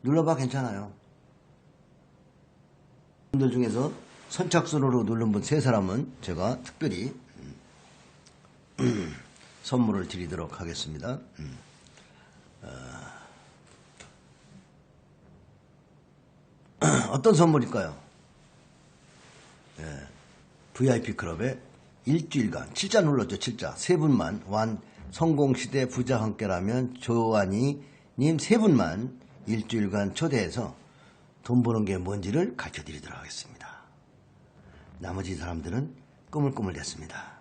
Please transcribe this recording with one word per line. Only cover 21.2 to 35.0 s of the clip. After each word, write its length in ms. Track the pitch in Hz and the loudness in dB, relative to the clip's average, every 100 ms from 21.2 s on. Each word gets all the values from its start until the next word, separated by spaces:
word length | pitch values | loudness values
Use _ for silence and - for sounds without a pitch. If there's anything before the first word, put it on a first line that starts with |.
| 87 80 120 - - - - - | -6 -4 -4 -4 -14 -20 -20 -10
일주일간, 680 | - 160 151 143 107 - - | 0 0 0 0 0 -2 -8
칠 160 | - 196 | -6 2
자 100 | 220 | 4
눌렀죠, 380 | 160 139 104 101 | 4 2 0 -4
칠 180 | - 117 | -6 -6
자. 140 | 82 69 | -8 -8
세 200 | - 175 | 2 4
분만, 460 | 156 123 76 104 92 | 6 4 2 -4 -4
완, 320 | 104 113 107 - - - | -2 0 -4 -10 -18 -16
성공시대 800 | - 165 147 139 127 - 135 127 | 0 2 4 4 2 0 -2 -2
부자 320 | 123 123 123 | -2 0 0
함께라면 720 | 110 101 104 90 98 123 127 - | 0 -2 -2 0 0 0 -2 -6
조아니 840 | - 117 113 110 95 101 135 143 - - - - | 0 2 4 4 2 2 0 -2 -10 -20 -16 0
님 200 | 139 160 | 2 2
세 200 | - 220 | 4 6
분만 600 | 214 135 85 90 127 - - - - | 8 6 4 -2 -6 -10 -20 -14 -2
일주일간 680 | 110 104 113 101 101 101 | -2 0 0 0 0 -2
초대해서 600 | 95 160 131 90 - 95 - - - - - - _ | 0 0 0 0 -4 -6 -10 -20 -20 -20 -20 -20 _
돈 180 | - 123 | 2 4
버는 220 | 117 113 | 4 2
게 120 | 101 95 | 2 0
뭔지를 600 | 87 104 92 131 208 - | -2 -4 0 0 0 -2
가르쳐드리도록 600 | - - 78 76 - 131 | -10 -10 -12 -14 -14 -16
하겠습니다. 500 | - - - - - - - - _ - - - - - - - - | -14 -14 -14 -18 -18 -20 -20 -20 _ -20 -20 -20 -20 -20 -20 -20 -20
나머지 360 | 76 | -14